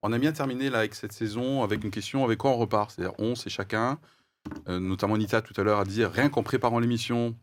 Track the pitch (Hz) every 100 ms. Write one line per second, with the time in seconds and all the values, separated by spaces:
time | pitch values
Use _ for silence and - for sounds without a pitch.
0 | 101 120 143 156 139 127 135 120 107 -
1 | 110 - 110 107 127 139 110 107 107 98
2 | 98 135 131 113 139 123 110 107 104 -
3 | 90 - 107 120 - - 98 110 120 147
4 | _ _ _ _ - - - 90 92 95
5 | 101 107 107 117 107 - 101 104 98 101
6 | 107 85 143 143 107 131 123 117 120 117
7 | - 120 117 117